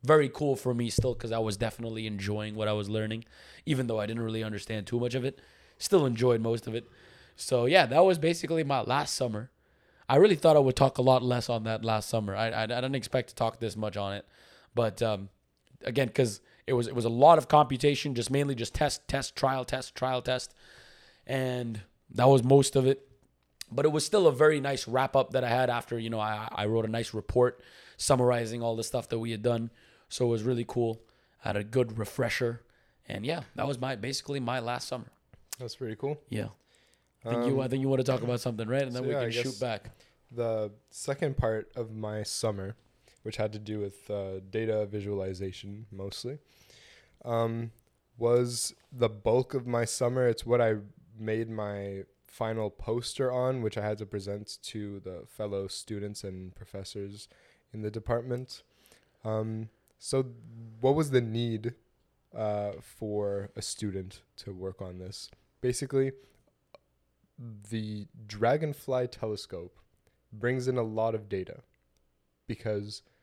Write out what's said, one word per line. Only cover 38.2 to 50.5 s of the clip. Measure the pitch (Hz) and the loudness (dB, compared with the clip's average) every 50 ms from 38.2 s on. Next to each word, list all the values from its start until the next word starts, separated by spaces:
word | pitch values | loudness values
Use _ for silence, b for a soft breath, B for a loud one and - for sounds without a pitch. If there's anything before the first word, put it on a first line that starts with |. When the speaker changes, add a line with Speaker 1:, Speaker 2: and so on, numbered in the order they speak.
Speaker 1:
about | 113 120 123 120 | 0 -2 -2 -2
something, | - 127 117 107 113 107 | -2 -4 -4 -4 -4 -2
right? | 123 135 139 | 0 0 0
And | 131 120 | -2 -4
then | 127 127 | -4 -4
Speaker 2:
so | 127 | -2
Speaker 1:
we | 127 | -2
Speaker 2:
yeah, | 139 | -2
Speaker 1:
can | 123 117 | -2 -2
Speaker 2:
I | |
Speaker 1:
shoot | 113 120 123 | -2 -2 -2
Speaker 2:
guess | 131 123 101 | -4 -4 -4
Speaker 1:
back. | 127 123 110 101 - - - b b b b b _ _ | -4 -4 -4 -4 -8 -14 -20 b b b b b _ _
Speaker 2:
the | 120 117 120 117 113 110 107 104 101 - _ _ | -6 -4 -2 0 0 -2 -2 -4 -8 -14 _ _
second | - - - - 139 139 170 147 139 - | -16 -10 -6 -6 -4 -2 -2 -2 0 0
part | - 113 110 110 - - - | 0 0 0 -2 -4 -6 -8
of | 123 117 110 110 | -8 -8 -8 -6
my | 107 107 107 107 107 107 | -8 -6 -6 -4 -6 -6
summer, | - - - - 110 104 98 95 98 107 - _ b b b b b b b _ | -6 -6 -2 -2 -2 -2 -2 -6 -8 -10 -14 _ b b b b b b b _
which | 110 110 - | -10 -4 -2
had | 110 107 107 | -4 -4 -4
to | 107 | -6
do | 107 104 107 107 | -8 -6 -6 -4
with, | 101 101 98 - - - | -6 -6 -8 -12 -10 -8
uh, | 104 101 98 95 95 95 95 95 | -6 -6 -4 -6 -8 -10 -12 -6
data | 95 110 113 110 107 107 107 | -4 -2 -2 0 0 0 0
visualization | 101 104 107 98 101 104 98 95 95 95 90 98 95 92 - - 98 101 107 113 104 | -2 -4 -6 -4 -4 -4 -2 -2 -4 -4 -6 -6 -8 -8 -10 -12 -14 -14 -14 -14 -16
mostly, | - 95 95 98 95 - - 123 139 147 b b b b b b b b b b b b b b b b - | -12 -10 -10 -10 -10 -8 -10 -10 -10 -10 b b b b b b b b b b b b b b b b -6
um, | 123 117 117 117 113 113 117 117 113 - _ _ _ _ _ _ _ _ 117 | -2 0 0 0 0 0 -4 -6 -8 -10 _ _ _ _ _ _ _ _ 0
was | 117 117 120 123 123 120 120 117 - - - _ _ _ | 2 4 4 4 4 2 -2 -4 -6 -6 -8 _ _ _
the | - 123 117 110 | -2 0 0 0
bulk | 107 104 - 113 110 127 131 - - | 0 0 2 4 4 4 2 0 -4
of | 135 120 123 | -6 -4 -2
my | 120 117 117 | 0 0 0
summer. | 113 - - 127 120 123 127 127 120 | -2 -2 0 0 0 2 2 2 2
It's | 113 - - | 2 0 0
what | 120 | 2